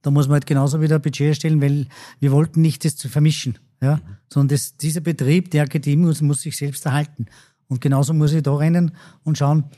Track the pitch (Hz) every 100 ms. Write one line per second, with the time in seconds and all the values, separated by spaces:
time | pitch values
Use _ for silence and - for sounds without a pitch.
0 | 147 143 135 147 - 139 139 156 156 156
1 | 151 - 147 151 160 156 143 143 131 -
2 | - - 143 143 160 160 160 - 156 -
3 | 127 151 151 151 131 104 _ _ 131 151
4 | 82 98 _ 143 139 143 - _ 151 156
5 | 165 156 127 175 180 147 147 151 147 143
6 | 175 147 147 139 160 - 143 135 151 139
7 | 147 - 107 - _ _ _ 127 143 135
8 | 143 160 151 160 143 143 156 175 170 -
9 | - _ - 147 143 156 147